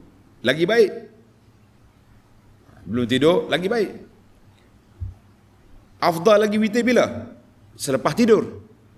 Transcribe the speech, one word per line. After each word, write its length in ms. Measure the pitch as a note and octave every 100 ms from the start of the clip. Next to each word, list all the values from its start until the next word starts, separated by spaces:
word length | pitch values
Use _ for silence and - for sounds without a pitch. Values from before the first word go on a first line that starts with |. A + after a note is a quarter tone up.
| - - _ _
lagi 240 | A#2+ D3+
baik. 480 | F3 A#3 G3+ - - - _ _ _ _ _ _ _ _ _ - _ _ _ _ _ - F2
Belum 160 | A#2+
tidur, 480 | A#2 B2+ D3+ F#3 -
lagi 160 | D3 F#3+
baik. 400 | A#3 F#3 - - _ _ _ _ _ _ _ _ - - - _ _ _ _ _ - _ _
Afdal 400 | D#3+ E3 G#3 G#3
lagi 160 | G#3+ G#3+
witir 320 | G#3+ A#3 A#3
bila? 480 | A#3 B2 - - - _ _ - -
Selepas 400 | - C3 D#3+ D#3+
tidur. 480 | A#3 G3 A#2 - - - _